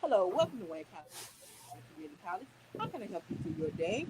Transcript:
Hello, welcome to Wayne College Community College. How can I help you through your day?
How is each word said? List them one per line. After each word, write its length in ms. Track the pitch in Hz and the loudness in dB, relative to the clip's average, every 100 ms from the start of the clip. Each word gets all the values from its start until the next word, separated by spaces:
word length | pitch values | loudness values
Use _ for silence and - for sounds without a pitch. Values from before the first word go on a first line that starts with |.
Hello, 260 | 330 226 180 | 8 8 8
welcome 320 | 226 330 254 | 6 4 4
to 60 | |
Wayne 200 | 180 160 160 | -6 -6 -8
College 880 | 170 151 - - - - - - - - | -14 -14 -12 -12 -14 -20 -18 -16 -14 -14
Community 240 | 311 311 - | -12 -12 -10
College. 220 | - 359 277 - - - | -4 -4 -6 -18 -12 -4
How 100 | - | -4
can 160 | 330 | -2
I 40 | 214 | -4
help 160 | 170 - | -6 -4
you 80 | - | -4
through 140 | - 156 | -2 0
your 140 | 156 | 0
day? 340 | 147 165 220 | 2 2 2